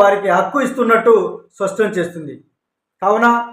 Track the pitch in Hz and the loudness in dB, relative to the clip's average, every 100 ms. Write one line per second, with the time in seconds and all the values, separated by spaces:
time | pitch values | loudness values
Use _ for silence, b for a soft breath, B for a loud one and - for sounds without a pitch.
0 | 202 202 196 180 - 285 247 254 226 226 | 4 2 0 0 0 -2 -4 -2 0 2
1 | 233 214 175 - - - 196 190 208 180 | 4 2 2 -8 -16 -8 -6 -2 -4 -2
2 | 170 170 151 120 _ _ _ _ _ _ | -6 -8 -16 -18 _ _ _ _ _ _
3 | 190 214 240 240 240 | -2 2 2 2 -4